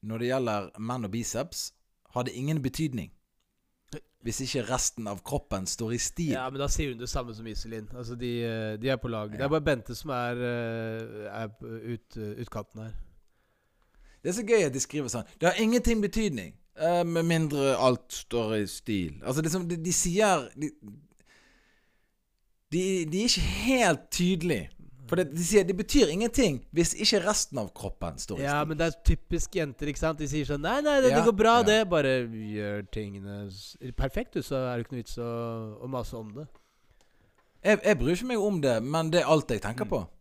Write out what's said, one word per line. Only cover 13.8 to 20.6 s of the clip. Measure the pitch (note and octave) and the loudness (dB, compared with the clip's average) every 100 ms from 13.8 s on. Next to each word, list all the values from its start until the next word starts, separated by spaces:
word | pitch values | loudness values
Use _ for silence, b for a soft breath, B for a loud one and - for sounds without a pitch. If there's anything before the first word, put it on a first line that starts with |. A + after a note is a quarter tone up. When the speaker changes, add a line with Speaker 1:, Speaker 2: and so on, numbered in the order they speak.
| _ _ - _ | _ _ -20 _
Speaker 1:
Det | D#3 | -4
er | F#3+ | -4
så | G#3+ | 4
gøy | A3+ D#3+ | 4 4
at | |
de | B2+ | 0
skriver | - D3 B2+ | -4 -4 -4
sånn: | A#2 - B | -4 -6 B
"Det | E3 | 0
har | F3+ | 4
ingenting | A3 A#3+ A#3 A3+ | 4 4 4 2
betydning, | G3+ A3 G#3+ C3 F2 - _ - | 2 2 0 -2 -8 -14 _ -2
eh, | D#3+ F3 | 2 2
med | E3+ E3+ | 2 2
mindre | E3 E3 D#3 C#3+ C#3 B2 | 4 4 2 2 2 6
alt | B2+ B2 - | 4 4 -2
står | - - A#2 A2 | -12 -4 -2 2
i | A2 G2+ | 0 0
stil." | - - G2+ F2 D2 | -4 -2 0 0 -4
Altså, | F#2+ C3+ | -4 -2
det | D#3+ | 0
som, | F3+ F3 | -2 -2
de, | E3+ | -4
de | D#3+ | 0
sier, | - F3+ F3 G#3+ E3+ A#2+ | 0 2 4 4 4 0
de, | - | -6